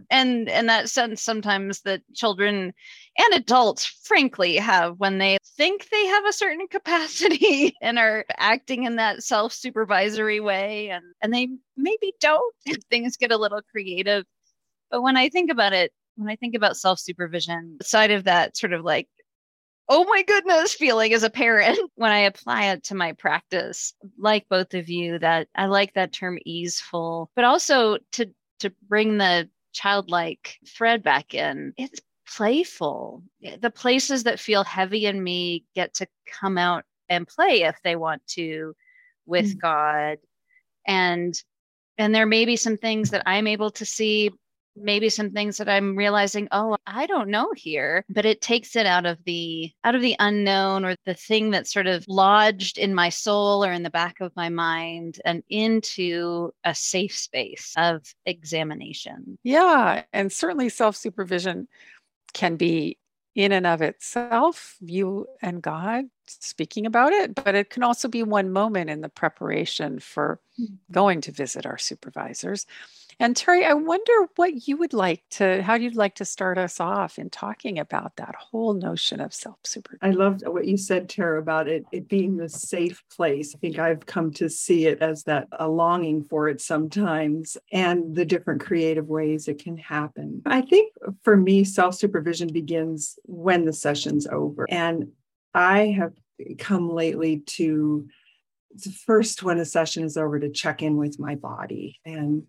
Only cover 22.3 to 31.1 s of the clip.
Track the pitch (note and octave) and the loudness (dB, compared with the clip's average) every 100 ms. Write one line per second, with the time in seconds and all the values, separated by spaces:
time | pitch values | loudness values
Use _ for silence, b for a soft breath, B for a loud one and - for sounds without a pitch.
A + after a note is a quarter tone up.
22.3 | G3 - A#3 G3+ F#3 - G3 E3+ D#3+ F3+ | 0 -2 0 0 -2 -4 -4 -4 -4 -2
23.3 | D#3+ - F#3 C3 - - - G3 - G#3 | -2 -2 -6 -4 -6 -10 -10 -20 -4 0
24.3 | G#3+ - F#3 F#3 F#3 E3 F3 E3+ E3+ E3 | 2 2 -2 0 -6 -6 -4 -4 -2 0
25.3 | E3 - - G3 G3 G3 G3 F#3 - F#3 | 0 -2 -2 2 2 2 0 -4 -4 -8
26.3 | F3+ - E3+ F3 - - F3 E3 E3 D#3+ | -8 -8 -8 -6 -6 -6 -6 -6 -6 -6
27.3 | - A#3+ D#4+ - C#4 A3 G#3+ - - A3 | 2 4 4 4 4 4 0 -4 -6 -6
28.3 | - _ - G3+ - G3+ G#3 G#3+ G#3 F#3+ | -8 _ -10 -10 -10 -2 2 2 2 4
29.3 | F3 E3 _ _ - G3+ G3+ F#3 F3 E3 | 2 0 _ _ -6 0 0 0 -2 -2
30.3 | - - - - - A3+ A#3 D#3 | -6 -14 -20 -18 -2 0 2 2